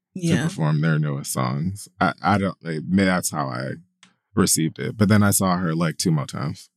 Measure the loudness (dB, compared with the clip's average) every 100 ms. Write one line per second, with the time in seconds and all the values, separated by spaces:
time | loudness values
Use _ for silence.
0 | _ -6 0 0 0 -2 0 2 2 0
1 | 0 -4 -6 -4 -2 -2 -4 -8 -14 -2
2 | -2 0 0 2 0 -4 -8 -8 0 2
3 | 2 2 -2 -4 -4 -4 -8 -10 _ _
4 | _ _ _ 0 2 2 0 -2 -6 0
5 | 4 6 6 4 2 0 0 0 -2 0
6 | 0 0 -2 -6 -8 -8 -16